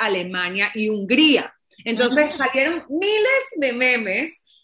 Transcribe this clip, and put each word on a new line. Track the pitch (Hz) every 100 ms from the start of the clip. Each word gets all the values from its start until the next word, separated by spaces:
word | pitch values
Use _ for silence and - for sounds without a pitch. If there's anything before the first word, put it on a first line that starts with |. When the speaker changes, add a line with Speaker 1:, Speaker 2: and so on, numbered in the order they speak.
Speaker 1:
Alemania | 214 190 180 185 180 196 208
y | 220 214
Hungría. | 208 196 247 311 226 - - _ -
Entonces | 226 226 240 262 302
Speaker 2:
Ujú. | -
Speaker 1:
salieron | 262 262 285 339 -
miles | 302 403 427 508 539 523 415
de | 269
memes | 240 254 240 208 202 320 - _ _